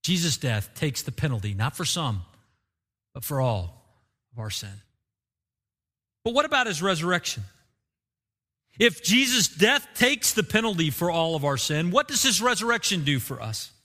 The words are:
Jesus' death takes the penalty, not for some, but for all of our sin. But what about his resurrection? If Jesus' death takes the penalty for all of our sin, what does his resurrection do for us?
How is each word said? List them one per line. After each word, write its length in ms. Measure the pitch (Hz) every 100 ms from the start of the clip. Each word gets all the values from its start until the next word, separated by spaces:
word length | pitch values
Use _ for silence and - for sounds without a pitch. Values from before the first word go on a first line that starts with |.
Jesus' 340 | - 180 170 -
death 380 | 131 107 -
takes 260 | - 156 -
the 120 | -
penalty, 420 | - 156 117 104
not 200 | 98 120
for 120 | - 160
some, 360 | 175 143 101 87 _ _ _ _ _ _ _ _
but 100 | 135
for 160 | - 143
all 460 | 131 104 87 - _ _ _ _ _
of 60 | 113
our 120 | 107
sin. 320 | - 101 98 _ _ _ _ _ _ _ _ _ _ _ _ _ _
But 100 | 226
what 100 | 240
about 220 | 302 285 240
his 160 | 151
resurrection? 600 | 190 170 170 175 - - 98 _ _ _ _ _ _ _ _ _ _ _ _ -
If 240 | 233 165
Jesus' 460 | - 233 269 247 175
death 400 | 156 208 277 -
takes 400 | - 247 277 -
the 80 | -
penalty 480 | 165 214 226 180 160
for 200 | - 175
all 260 | 165 165 160
of 80 |
our 120 | 143 135
sin, 340 | - 151 170
what 160 | 202 294
does 160 | 277
his 200 | 269 185
resurrection 600 | 240 214 226 233 - 185
do 160 | 139 139
for 220 | - 127
us? 300 | 110 110 - _